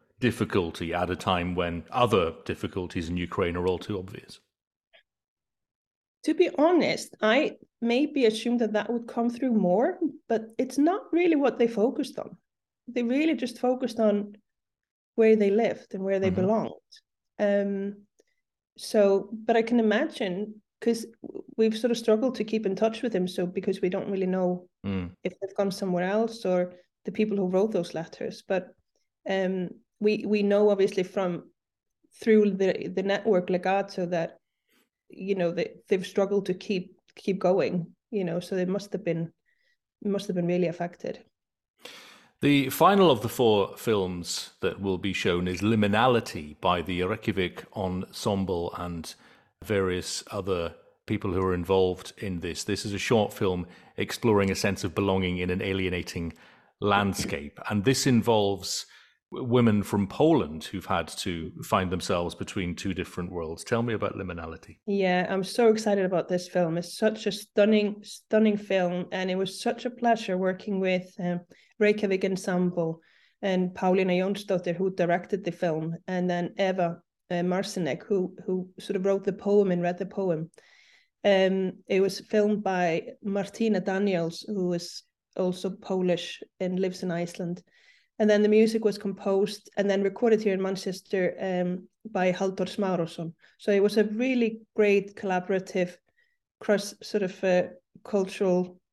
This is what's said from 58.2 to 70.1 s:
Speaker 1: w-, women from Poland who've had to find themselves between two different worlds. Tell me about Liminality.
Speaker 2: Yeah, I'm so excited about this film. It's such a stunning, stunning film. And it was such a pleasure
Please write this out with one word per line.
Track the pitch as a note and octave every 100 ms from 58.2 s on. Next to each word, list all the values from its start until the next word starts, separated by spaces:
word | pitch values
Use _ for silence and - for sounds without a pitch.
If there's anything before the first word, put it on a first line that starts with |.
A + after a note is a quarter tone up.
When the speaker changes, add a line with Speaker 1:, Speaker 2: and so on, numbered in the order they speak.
| A#2 A2 G2+ F#2+ F#2 - - - _ _ -
Speaker 1:
w-, | - B2+
women | B2 A#2 G#2
from | F#2+ G#2 G2
Poland | - D#3 D3+ D2+ D#2
who've | - F#2+
had | - F2+ -
to | - F#2+ E2+ D#2+ -
find | E2 G#2 F#2
themselves | F2+ - F2+ F2
between | - F#2 G#2 F2
two | D#2+ G2
different | F2+ D#2+ - F2
worlds. | F2 D#2+ E2
Tell | - A#2
me | A#2+
about | G#2+ G#2 -
Liminality. | F#2+ F2 D#2+ E2 - - -
Speaker 2:
Yeah, | G3 F#3 F3+ F3+
I'm | F#3+
so | F#3 - A3+
excited | A3 G#3+ G3+
about | F#3 F3 -
this | F3+ -
film. | F3+ E3+ E3+
It's | F3 -
such | A3 G#3+ G#3
a |
stunning, | G3+ - - G#3 G#3+ G#3 G#3
stunning | - - - A3 A3 G#3
film. | - F#3+ F3+ F3+ -
And | F#3 F#3
it | F#3
was | F#3+ -
such | A#3+ A#3
a | B3
pleasure | A#3+ A#3